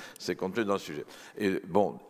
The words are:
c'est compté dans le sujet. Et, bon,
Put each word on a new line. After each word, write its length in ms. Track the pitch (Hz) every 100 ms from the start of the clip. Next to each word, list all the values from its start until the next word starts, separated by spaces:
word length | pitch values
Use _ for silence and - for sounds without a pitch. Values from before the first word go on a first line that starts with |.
| - -
c'est 160 | -
compté 300 | 90 95 98
dans 80 | 104
le 60 | 98
sujet. 260 | - 73 - - - -
Et, 240 | 104 92 -
bon, 300 | 90 92 - -